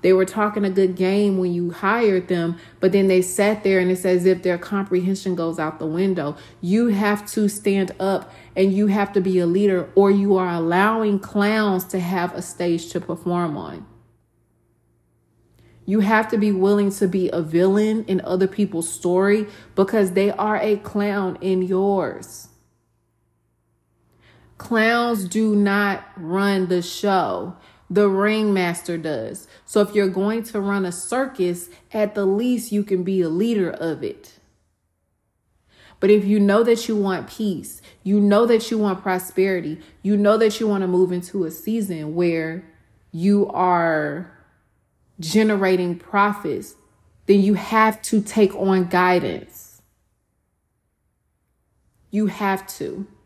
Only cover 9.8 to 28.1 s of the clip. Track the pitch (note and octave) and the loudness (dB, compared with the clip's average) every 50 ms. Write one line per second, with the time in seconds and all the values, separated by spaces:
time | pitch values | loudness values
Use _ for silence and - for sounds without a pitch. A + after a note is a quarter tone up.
9.8 | E3+ - - - G3 G3 G3+ G3+ G3 G3+ G3+ F#3+ F#3 F3+ E3+ E3+ E3 E3 E3+ F3+ | -2 0 2 4 4 6 4 4 4 4 2 2 2 0 -2 -2 -2 0 2 2
10.8 | G3 G#3+ A3+ A3+ A3 G#3+ G3+ G3 F#3+ - - G#3 G3+ G#3 A3 A3 G#3+ G3+ F#3+ F#3 | 2 2 2 0 0 0 0 -2 -4 -4 -2 0 0 2 2 0 0 0 0 -2
11.8 | F#3 - - F#3+ F3 F3 F#3+ F#3 F3 F3 F3 E3+ E3+ - - - F3 F3 E3+ E3 | -4 -4 -6 -4 -4 -2 -2 -2 -2 -4 -4 -8 -12 -12 -8 -4 -2 -2 -2 -2
12.8 | E3 - - E3+ F3 - D#3+ E3+ - F3+ F3 F3 F3 E3 D3+ A#2 F2 D2+ C#2+ E2 | -4 -6 -8 -8 -6 -6 -10 -8 -6 -4 -4 -2 -2 -4 -6 -8 -10 -12 -14 -14
13.8 | - - - _ _ _ _ _ _ _ _ _ _ _ _ _ _ _ _ _ | -16 -20 -20 _ _ _ _ _ _ _ _ _ _ _ _ _ _ _ _ _
14.8 | _ _ _ _ _ _ _ _ _ _ _ _ _ _ _ _ _ _ _ _ | _ _ _ _ _ _ _ _ _ _ _ _ _ _ _ _ _ _ _ _
15.8 | _ - F#3+ A3 G#3 G3+ A3+ G#3+ A3+ A3 - A3 G3+ G#3+ G3+ F#3 F#3 G3 G#3 G#3 | _ -2 0 2 2 4 2 2 2 2 0 0 2 2 2 2 4 4 4 4
16.8 | G3+ G3 G3 - G#3 F#3 F3 G3 F3+ - - E3+ E3 D#3 D#3 E3+ F3+ F#3+ G3 G#3 | 2 0 0 0 -2 0 0 0 -2 0 -2 -4 -4 0 0 2 2 4 4 2
17.8 | G#3+ A3 A3 A3+ G#3+ - G3 F3+ - - F3+ F#3 G3 F#3+ - - G#3 F#3+ G3+ E3 | 2 2 0 -2 -2 -2 -2 -2 -2 -2 -2 0 0 0 0 -2 -2 -2 -2 -6
18.8 | E3 - - - - F3+ F3+ F#3 F#3+ G3+ G3+ A3 G#3 G#3 - - - - - - | -6 -6 -10 -6 -2 0 2 2 4 4 2 2 0 -4 -10 -20 -20 -10 0 0
19.8 | F#3+ F#3+ - A3 G3+ F#3 F3 F#3+ G3 G3+ - - G3+ G#3+ G#3+ G#3 - G#3+ G#3 G3+ | 0 2 4 0 0 2 2 0 0 0 0 -2 -2 -2 0 0 0 0 -2 -2
20.8 | G#3 - - G#3 G3+ G#3 G3+ G3+ G3 F#3 E3+ - - F#3+ F#3 F#3 F#3 F3+ F#3+ F#3 | -4 -6 -4 -4 -2 -2 -2 -2 -4 -4 -6 -6 -4 -2 0 0 0 0 0 0
21.8 | G3 G3+ G3+ G3 E3+ B2 - - - - - - - - _ _ _ _ _ _ | 0 2 0 0 -2 -4 -6 -10 -16 -18 -20 -20 -20 -20 _ _ _ _ _ _
22.8 | _ _ _ _ _ _ _ _ _ _ _ _ _ _ _ _ _ _ _ _ | _ _ _ _ _ _ _ _ _ _ _ _ _ _ _ _ _ _ _ _
23.8 | _ _ _ _ _ _ _ _ _ _ _ _ _ _ _ _ - - A#3 A3 | _ _ _ _ _ _ _ _ _ _ _ _ _ _ _ _ -10 -2 0 2
24.8 | G#3+ A3+ A#3 A#3+ A#3+ A#3+ A#3 G#3+ F#3+ F3 - G#3+ A3 A3 G#3 G#3 G3+ G3+ G3+ G3+ | 2 2 2 2 0 0 -2 -4 -4 -4 -2 0 0 2 2 2 2 2 2 2
25.8 | G#3 G3+ G3 - - - - - F3 D#3+ F3 F#3+ G3 G3+ G3 F#3+ F#3 F3 F#3 F3+ | 0 0 -2 -4 -8 -16 -16 -14 -8 -4 -2 0 0 0 0 0 0 0 0 -2
26.8 | F3 F3 - - - G3+ G3 F#3 E3 - F#2 F2+ F2+ F3+ F3+ - - - - _ | -2 -4 -10 -4 -2 0 0 2 0 0 -4 -6 -6 -10 -12 -16 -20 -20 -20 _
27.8 | _ _ F3+ G3 G#3 G3+ | _ _ 0 2 2 4